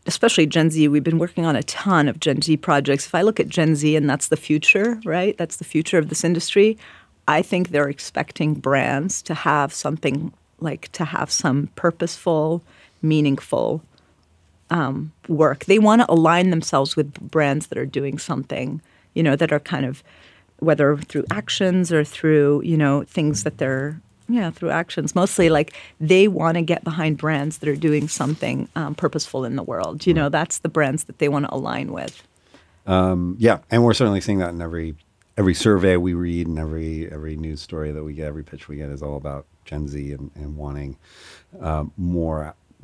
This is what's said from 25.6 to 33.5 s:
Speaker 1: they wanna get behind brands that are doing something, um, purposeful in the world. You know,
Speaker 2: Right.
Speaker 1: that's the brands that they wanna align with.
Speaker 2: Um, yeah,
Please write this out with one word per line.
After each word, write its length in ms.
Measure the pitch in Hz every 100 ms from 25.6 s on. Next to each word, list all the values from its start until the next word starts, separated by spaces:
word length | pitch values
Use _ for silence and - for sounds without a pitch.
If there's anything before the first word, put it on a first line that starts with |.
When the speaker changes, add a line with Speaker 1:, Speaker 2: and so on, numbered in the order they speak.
| 156 - - -
Speaker 1:
they 280 | 156 185 208
wanna 340 | 180 165 170
get 220 | 160 170
behind 340 | - 160 156 147
brands 400 | 151 151 147 -
that 100 | 151
are 60 | 143
doing 320 | 160 151 151
something, 600 | - 131 156 - 135 - -
um, 200 | 147 151
purposeful 500 | - 156 - 135 123
in 100 | 131
the 80 |
world. 440 | 85 104 85 156 180
You 60 |
know, 100 | 160
Speaker 2:
Right. 80 | 143
Speaker 1:
that's 280 | 151 165 -
the 100 | 165
brands 340 | 160 143 139 -
that 140 | -
they 100 | 147
wanna 200 | 143 143
align 400 | 135 - - 135
with. 320 | - - - _ _ _ _ _ _ -
Speaker 2:
Um, 480 | 92 92 90 87 98
yeah, 200 | 117